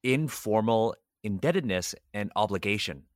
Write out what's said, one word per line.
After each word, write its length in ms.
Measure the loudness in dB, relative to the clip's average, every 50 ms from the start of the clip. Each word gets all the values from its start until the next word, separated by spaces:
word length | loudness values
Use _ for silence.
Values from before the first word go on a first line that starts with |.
| 2
informal 920 | 2 2 2 0 -2 -6 -6 -2 2 2 2 4 4 4 4 4 2 0 _ _ _ _ _ -6
indebtedness 720 | -6 -4 0 0 0 0 0 0 0 0 0 -2 -4 -10 -12 _ _ -6
and 160 | -6 -6 -2 0
obligation. 680 | 0 0 2 0 -2 0 0 0 0 -2 -6 -8 -10 -14 _ _